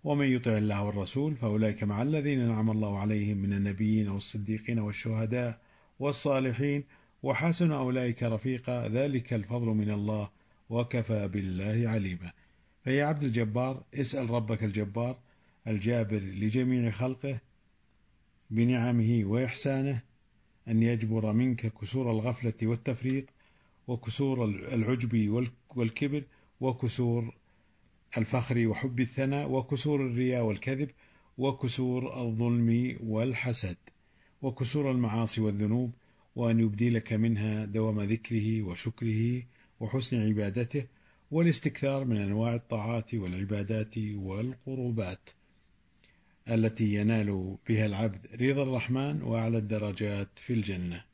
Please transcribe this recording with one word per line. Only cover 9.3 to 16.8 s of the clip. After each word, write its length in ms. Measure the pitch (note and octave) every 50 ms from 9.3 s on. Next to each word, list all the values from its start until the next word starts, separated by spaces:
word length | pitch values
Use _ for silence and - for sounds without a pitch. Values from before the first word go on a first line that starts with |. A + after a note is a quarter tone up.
| -
الفضل 340 | A2 G2 - A#2+ B2 A#2+
من 240 | A2+ A2 G#2+ G#2 G#2
الله 380 | G#2 G#2 G#2 G#2 G#2+ G#2+ G#2 G2+ _ _ _ _ _ _ _ _
وكفى 580 | A2+ A#2 A#2+ A#2 - A#2+ A2+ - A2+ G#2 G2+
بالله 600 | F#2+ F#2 G#2 F#2+ F#2 F#2 F2+ F#2+ G#2+ A2 A#2 A#2+ A2+
عليما". 420 | A2 A2 G2 F#2+ F2+ F2 F2+ E2+ - _ _ _ _ _ _ _ _ _ _
فيا 220 | B2+ C3 C#3+ D3
عبد 180 | D3 D#3 D3 D3
الجبار، 600 | C3 A2 A#2+ A2+ G#2+ G#2 B2 B2+ C3 C3+ C3 - _ -
اسأل 360 | C3+ C3+ A#2+ - C#3 B2+ A2+
ربك 340 | A#2 A#2+ A2 G#2+ A2+ G#2+ A2+
الجبار 540 | G#2 G2 G#2+ G#2 G2 G2+ A#2 A#2+ B2 C3+ - - _ _ _ _ _ _ _ _
الجابر 520 | A2+ A2 G2+ F#2 A#2 A#2+ A#2 A2+ G2 G#2+ G#2
لجميع 720 | F#2+ F#2+ F#2+ G2 G#2 G#2+ G#2 B2+ B2+ B2+ B2+ B2+